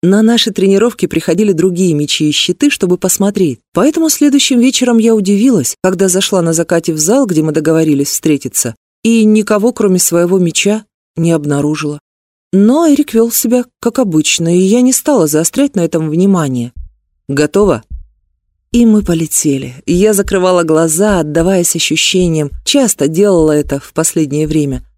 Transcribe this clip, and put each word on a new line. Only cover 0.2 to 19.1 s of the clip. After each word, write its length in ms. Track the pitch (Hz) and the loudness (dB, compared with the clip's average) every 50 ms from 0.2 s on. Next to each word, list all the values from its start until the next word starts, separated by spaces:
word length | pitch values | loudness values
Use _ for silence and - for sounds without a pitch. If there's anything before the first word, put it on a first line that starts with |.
наши 300 | 220 220 233 233 - 226 | 4 2 2 0 -2 -2
тренировки 560 | 202 - 190 196 196 196 220 240 226 - - 165 | -2 -2 0 2 2 2 0 0 -2 -4 -6 -4
приходили 460 | - 160 - - 185 180 220 208 185 | -4 -4 -2 -2 -2 0 0 0 0
другие 420 | 156 175 190 175 170 190 180 160 | 0 0 -2 0 0 0 0 0
мечи 340 | 147 147 143 - - 156 151 | -2 -2 -4 -2 -2 -2 -2
и 20 | |
щиты, 380 | 147 - - - 180 _ - 190 | -2 -2 -2 -4 -2 _ 0 0
чтобы 300 | - - - 175 180 180 | 0 0 -2 -2 -2 -2
посмотреть. 600 | - 185 - - 202 202 202 202 190 156 123 - _ _ _ | -2 -4 -2 0 -2 -2 0 0 -2 -2 -2 -6 _ _ _
Поэтому 360 | 165 202 294 - 330 320 311 | 0 0 0 2 0 -2 -2
следующим 500 | 302 - 294 294 262 285 - - 269 240 | 0 2 2 2 2 2 0 2 2 2
вечером 400 | 233 262 - - 254 247 240 226 | 2 2 2 0 0 2 2 2
я 160 | 220 233 226 | 2 2 2
удивилась, 600 | 214 196 185 202 196 220 269 247 185 127 - - _ | 2 2 0 0 2 2 2 2 2 0 -2 -6 _
когда 260 | - 185 190 175 196 190 | -2 -4 0 0 0 0
зашла 360 | 180 185 190 - - 185 170 | 0 0 -2 0 0 0 0
на 100 | 165 165 | 0 0
закате 400 | 175 165 - 180 170 165 - 160 | -2 -2 0 -2 -2 -2 -2 -4
в 60 | 156 | -4
зал, 260 | 143 165 220 277 277 | -2 0 2 0 0
где 160 | 208 180 156 | 0 0 0
мы 100 | 156 156 | 0 0
договорились 580 | 151 160 151 156 160 160 160 156 147 139 143 143 | -2 -2 0 0 0 2 2 2 0 0 -2 -4
встретиться, 680 | - - - 156 151 135 - 123 - - - 123 113 _ _ _ _ _ _ | -4 -4 -2 -2 -2 -2 -4 -6 -6 -6 -6 -6 -8 _ _ _ _ _ _
и 220 | 220 233 226 214 | 0 2 4 4
никого, 480 | 214 214 214 202 - 214 208 196 247 247 | 4 2 2 2 0 0 0 0 -2 0
кроме 240 | - 214 202 185 180 | 0 0 0 2 0
своего 400 | - - 170 170 175 175 185 190 | 0 0 0 0 0 2 2 0
меча, 480 | 180 170 156 - - 202 208 220 214 _ _ _ _ _ _ | 0 0 -2 -2 -2 -2 -2 -2 -6 _ _ _ _ _ _
не 160 | - 160 170 | -4 -2 0
обнаружила. 680 | 165 160 147 147 143 143 143 147 151 147 151 147 147 143 _ _ _ _ _ _ _ _ _ _ - | 0 0 -2 -2 -2 -2 -2 -2 -4 -4 -6 -8 -8 -10 _ _ _ _ _ _ _ _ _ _ 0
Но 340 | 190 202 214 254 311 339 320 | 2 4 4 4 4 4 2
Эрик 280 | 285 277 294 - - | 2 2 0 0 2
вёл 160 | 226 226 233 | 0 0 0
себя 340 | 233 - - 233 240 247 247 _ _ _ | 0 -4 -2 0 0 0 -2 _ _ _
как 160 | - 233 226 - | -6 -4 -2 0
обычно, 580 | 254 202 180 156 156 - - - 170 165 175 | -2 0 0 0 0 0 -2 -2 -2 0 2
и 40 | 180 | 2
я 220 | 190 190 208 247 | 2 2 2 2
не 120 | 247 254 262 | 2 2 0
стала 320 | - - - 294 233 165 | 0 0 0 2 2 2
заострять 500 | 151 147 151 165 160 - - 285 277 _ | 2 0 0 -2 -2 -2 -2 -2 0 _
на 60 | 196 170 | -2 -4
этом 280 | 165 - 170 160 156 | -2 -2 -2 -4 -2
внимание. 640 | 151 165 185 196 196 180 156 139 131 123 117 123 _ - - - _ _ _ _ _ _ _ - | 0 0 2 2 2 0 0 -2 -4 -4 -6 -8 _ -16 -20 -20 _ _ _ _ _ _ _ -6
«Готово?» 560 | 139 139 151 147 - 190 214 196 147 107 - _ - - - _ _ _ _ _ _ _ _ _ _ _ _ _ | -2 -2 -2 0 2 0 2 2 0 -2 -4 _ -16 -16 -16 _ _ _ _ _ _ _ _ _ _ _ _ _
И 140 | - 240 233 | 0 2 4
мы 160 | 226 214 214 | 4 4 2
полетели. 800 | 202 180 | 2 0